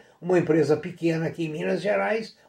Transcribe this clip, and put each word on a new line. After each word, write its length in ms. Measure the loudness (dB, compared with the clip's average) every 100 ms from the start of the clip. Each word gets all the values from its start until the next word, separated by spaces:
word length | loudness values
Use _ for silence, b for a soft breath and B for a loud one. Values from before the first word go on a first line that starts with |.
| B B
uma 180 | 0 2
empresa 380 | 4 4 4 2
pequena 520 | -2 -4 -2 0 -2
aqui 180 | -4 -6
em 40 |
Minas 300 | -4 -4 -2
Gerais, 560 | 0 0 0 -2 -6 -16